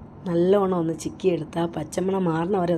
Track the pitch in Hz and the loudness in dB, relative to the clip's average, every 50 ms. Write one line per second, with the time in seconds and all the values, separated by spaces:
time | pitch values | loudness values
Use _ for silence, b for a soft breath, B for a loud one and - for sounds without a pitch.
0 | - - - - - 185 170 170 175 185 196 208 196 185 185 175 165 160 165 156 | -18 -18 -16 -10 -6 -2 2 2 4 6 6 4 4 2 2 0 0 -2 -2 -4
1 | - 196 - - - 185 175 160 151 - - 170 170 170 - 165 151 151 - - | -6 -10 -6 0 0 0 0 0 -4 -4 -4 -4 -4 -2 -4 -6 -8 -6 -4 -4
2 | 180 190 190 190 185 170 156 165 170 175 208 190 175 170 175 | -2 0 0 0 0 0 0 0 0 0 0 0 2 2 2